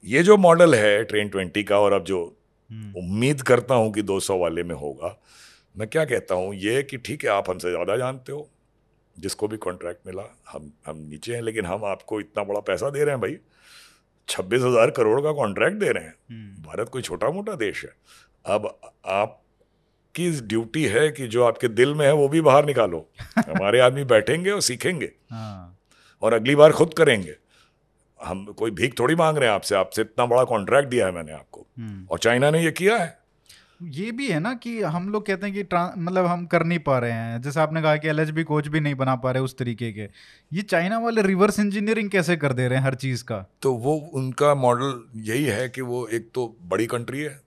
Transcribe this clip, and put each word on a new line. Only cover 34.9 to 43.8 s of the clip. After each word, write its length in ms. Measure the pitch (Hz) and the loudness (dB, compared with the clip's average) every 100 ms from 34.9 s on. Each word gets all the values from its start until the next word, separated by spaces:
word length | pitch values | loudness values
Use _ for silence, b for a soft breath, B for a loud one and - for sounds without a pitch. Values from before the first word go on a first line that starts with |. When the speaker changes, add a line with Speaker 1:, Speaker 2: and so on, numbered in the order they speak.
| 165 185 | -4 -4
Speaker 2:
लोग 180 | 208 208 | -6 -4
कहते 200 | 190 202 | -4 -4
हैं 80 | |
कि 80 | 196 | -6
ट्रां-, 360 | 202 175 175 196 | -4 -2 -2 -4
मतलब, 280 | 170 185 175 | -4 0 0
हम 200 | 175 175 | -2 0
कर 180 | 170 | 0
नहीं 140 | 165 175 | 0 -2
पा 200 | 147 131 | 0 0
रहे 140 | 120 | 0
हैं। 300 | 117 117 117 | -4 -6 -6
जैसे 180 | 127 143 | -6 -2
आपने 220 | 156 160 | 0 0
कहा 140 | 156 151 | 0 0
कि 120 | 156 | 0
एलएचबी 340 | 151 156 156 | -2 -2 -2
कोच 260 | 160 151 147 | -2 -2 0
भी 120 | 156 | -2
नहीं 140 | 147 | -2
बना 220 | 135 131 127 | -2 -2 -2
पा 140 | 127 | -2
रहे 120 | 127 | -2
उस 160 | 131 - | -4 -4
तरीके 340 | 123 110 117 | -6 -4 -8
के, 160 | 104 104 b b b b | -8 -12 b b b b
ये 100 | 160 | -8
चाइना 360 | 208 180 175 226 | -2 0 0 -2
वाले 240 | 233 226 | -2 0
रिवर्स 360 | 196 190 208 202 | 2 4 4 4
इंजीनियरिंग 520 | 208 196 208 226 208 | 0 0 0 -2 0
कैसे 260 | 190 160 170 | 0 2 0
कर 160 | 143 | 0
दे 160 | 123 127 | 0 0
रहे 100 | 131 | 0
हैं 60 | |
हर 100 | 131 | 0
चीज़ 300 | 131 135 123 | -2 -4 -6
का? 220 | - 107 95 _ | -6 -10 -10 _
Speaker 1:
तो 120 | 135 | -2
वो 200 | 123 | 0